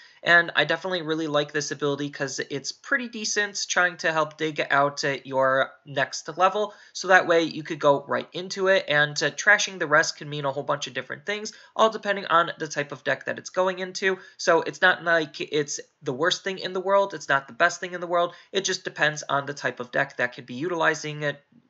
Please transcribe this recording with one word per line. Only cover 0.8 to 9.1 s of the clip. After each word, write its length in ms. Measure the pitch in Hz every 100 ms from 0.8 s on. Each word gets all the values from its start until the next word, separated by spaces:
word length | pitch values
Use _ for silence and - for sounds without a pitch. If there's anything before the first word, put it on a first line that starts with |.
| 190 180
really 260 | 156 160 160
like 240 | 147 147
this 180 | 151 143
ability 400 | 143 147 143 147
'cause 300 | 143 139 135 -
it's 220 | 139 139
pretty 360 | - - 269 240
decent 560 | 226 214 208 202 190 -
trying 280 | 190 175 170
to 120 | 170
help 280 | 160 151 -
dig 280 | 156 151 151
out, 340 | 139 143 143
uh, 140 | 147 139
your 460 | 135 131 131 135 135 - 151
next 500 | 139 127 - - 156
level, 380 | 185 202 208 - -
so 140 | - 185
that 200 | 185 160
way 140 | 170
you 200 | 160 156
could 160 | 151 156
go 260 | 151 139 -
right 200 | 123 -
into 340 | 165 185 196 190
it, 200 | 190 -
and, 340 | 147 147